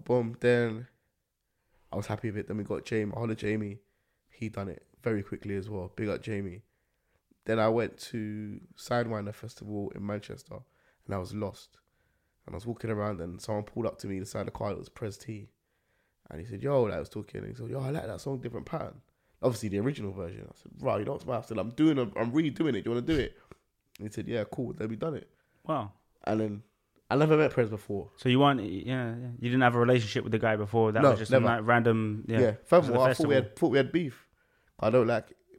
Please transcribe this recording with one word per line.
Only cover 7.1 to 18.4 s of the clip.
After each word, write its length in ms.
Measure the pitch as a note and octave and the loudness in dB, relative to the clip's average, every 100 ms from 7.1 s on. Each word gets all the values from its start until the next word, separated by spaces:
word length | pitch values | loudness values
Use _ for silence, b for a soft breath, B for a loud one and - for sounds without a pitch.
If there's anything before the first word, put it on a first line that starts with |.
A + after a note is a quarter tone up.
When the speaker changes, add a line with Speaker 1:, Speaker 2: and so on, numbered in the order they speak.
| _ _ _ - | _ _ _ -2
Speaker 1:
Then 140 | A2+ | 2
I 100 | A2 | 4
went 280 | A2+ A2 - | 2 0 -4
to 640 | - A#2 G#2+ G#2+ G#2 G2+ - - | -10 -8 -6 -8 -10 -12 -16 -18
Sidewinder 560 | - A#2+ A#2 A2 G2+ | -4 -2 0 -4 -6
Festival 580 | G#2+ A2+ - G#2 G#2 G2+ - | -10 -14 -14 -8 -6 -6 -6
in 100 | G2+ | -6
Manchester, 520 | G#2 - - - G#2 - _ _ _ - | -6 -8 -14 -14 -18 -18 _ _ _ -8
and 100 | G2 | -6
I 20 | |
was 140 | F#2 | -6
lost. 440 | G2+ G2+ - - _ _ _ _ _ _ _ - | -6 -8 -8 -20 _ _ _ _ _ _ _ -14
And 80 | E2+ | -12
I 20 | |
was 80 | A2+ | -8
walking 240 | A#2 A2+ | -8 -4
around, 320 | G#2+ G#2 F#2 | -4 -4 -4
and 180 | F2 F#2 | -8 -10
someone 220 | - G#2+ G#2 | -6 -6 -6
pulled 200 | - A2 | -4 -4
up 120 | - | -4
to 80 | G2+ | -8
me, 120 | F#2+ | -6
the 60 | G2+ | -6
side 160 | G#2 | -6
of 40 | G2 | -8
the 40 | |
car, 200 | - G#2+ | -6 -6
it 80 | F#2+ | -6
was 100 | - | -10
Prez 280 | - A2 - | -10 -10 -10
T. 320 | - G#2+ G2+ _ _ _ _ _ _ _ - | -14 -14 -14 _ _ _ _ _ _ _ -16
And 100 | D#2 | -14
he 60 | G#2+ | -12
said, 160 | G#2 | -6
"Yo," 200 | C#3 C#3 | 0 2
like, 100 | A2 | 2
I 60 | F2 | 0
was 100 | - | -6
talking, 300 | G#2+ G#2 G2+ | -10 -10 -10
and 80 | G2+ | -10
he 60 | A#2 | -10
said, 140 | A#2 | -8
"Yo, 120 | C3 | -6
I 80 | C3 | -4
like 140 | D3+ - | -6 -6
that 140 | - | -8
song, 180 | C#3+ | -8
Different 260 | C3+ | -8